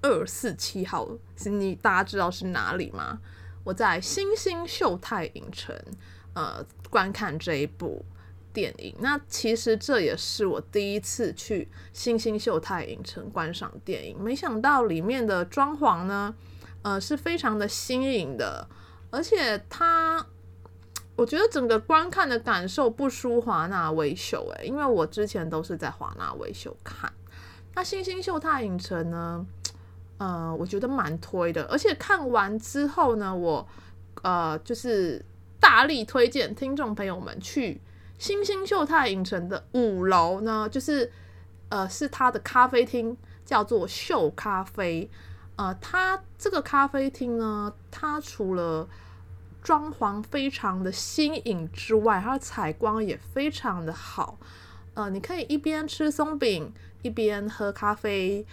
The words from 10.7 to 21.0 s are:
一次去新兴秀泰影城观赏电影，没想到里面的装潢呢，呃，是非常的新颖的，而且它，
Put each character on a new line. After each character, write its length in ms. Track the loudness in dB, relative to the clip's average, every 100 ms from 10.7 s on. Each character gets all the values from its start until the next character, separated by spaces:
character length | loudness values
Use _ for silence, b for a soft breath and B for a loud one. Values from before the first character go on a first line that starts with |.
| -2 0
一 60 | -2
次 300 | -4 -2 -4
去 340 | -4 -4 -4 -4 B B
新 260 | -6 0 2
兴 220 | 2 0
秀 180 | 0 0
泰 260 | 0 -4
影 200 | -4 -8
城 240 | -10 -10 -8
观 240 | -4 -4
赏 180 | -4 -8 -10
电 180 | -8 -8 -8
影， 100 | -6
没 160 | -4
想 280 | -2 -2 -2
到 220 | 2 4
里 180 | 4 2
面 240 | 0 0 2
的 180 | 0
装 340 | 0 2 0 4
潢 260 | 4 4
呢， 300 | 2 -2 -4 -6 B B B B
呃， 180 | -4 -2
是 160 | -2
非 220 | -2 -2 0
常 220 | 0 0
的 100 | -2
新 340 | -4 -2 0 2
颖 240 | 0 -2 -2
的， 280 | -4 -4 -12 B B B B
而 120 | -4
且 400 | 2 4 4 0 -4
它， 580 | 2 4 6 4 0 -4 -14 -20 -20 -20 -20 -14 -14